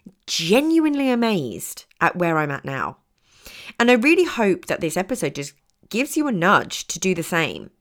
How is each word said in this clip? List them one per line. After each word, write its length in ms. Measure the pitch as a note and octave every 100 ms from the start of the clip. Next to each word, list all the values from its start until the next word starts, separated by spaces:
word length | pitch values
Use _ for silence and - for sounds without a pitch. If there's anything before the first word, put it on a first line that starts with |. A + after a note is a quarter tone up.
| - - -
genuinely 840 | - E3 A3+ D#4 E4 D#4 C#4+ C4+
amazed 760 | B3 A#3 G3+ B2+ F2+ - - - -
at 140 | E3 F3+
where 220 | E3+ D#3+
I'm 140 | D3
at 140 | C#3 -
now. 320 | C3+ C#2+ - _ _ _ _ - - - -
And 120 | A#3
I 40 | B3
really 280 | C4+ E4+
hope 420 | E4+ - G#3 F3 -
that 160 | -
this 160 | E3 F3+
episode 380 | F#3 C4 D3 C#3+
just 180 | C#3+ - _ _ -
gives 280 | G#3+ D4 D#4+
you 100 | D4
a 40 |
nudge 560 | G3 F3+ G3 - - -
to 120 | E3+
do 140 | F#3+
the 100 | E3+
same 460 | D#3 E3+ D3 - - _